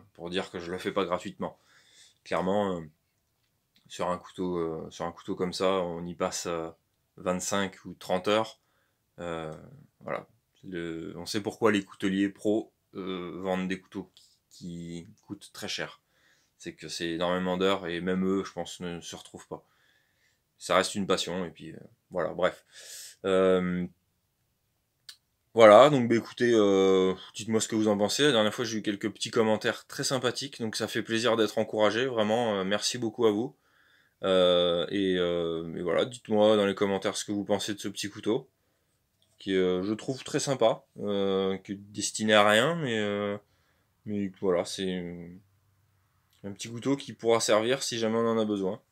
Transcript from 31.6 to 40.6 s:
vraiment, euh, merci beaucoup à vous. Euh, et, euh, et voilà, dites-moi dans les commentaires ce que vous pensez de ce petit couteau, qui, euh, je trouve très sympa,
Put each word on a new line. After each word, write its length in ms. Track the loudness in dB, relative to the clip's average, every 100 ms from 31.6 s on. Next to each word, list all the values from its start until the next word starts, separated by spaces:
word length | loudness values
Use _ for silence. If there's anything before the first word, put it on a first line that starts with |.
| -2 2 2 2 -2
vraiment, 540 | 0 0 2 0 -2
euh, 40 |
merci 340 | -2 -2 -2 -4
beaucoup 280 | -6 2 2
à 40 |
vous. 240 | 2 -2 -8 _ _ _ _ _ _
Euh, 640 | 2 4 6 4 2 0 -2
et, 260 | -2 0 2
euh, 560 | 0 0 -2 -4 -6 -6
et 60 |
voilà, 240 | -2 0 -2
dites-moi 500 | -6 -2 4 6 6
dans 100 | 2
les 80 |
commentaires 420 | 0 0 0 -2 -4
ce 80 |
que 80 | -4
vous 120 | -4
pensez 300 | -2 -2 -2
de 40 | -8
ce 100 | -8
petit 200 | -8 -10
couteau, 400 | -6 -2 -2 -4 _ _ _ _ _ _ _ _ _
qui, 160 | -2
euh, 280 | 2 2 0
je 100 | -2
trouve 320 | -4 -6 -10
très 160 | -6 -4
sympa, 440 | -2 2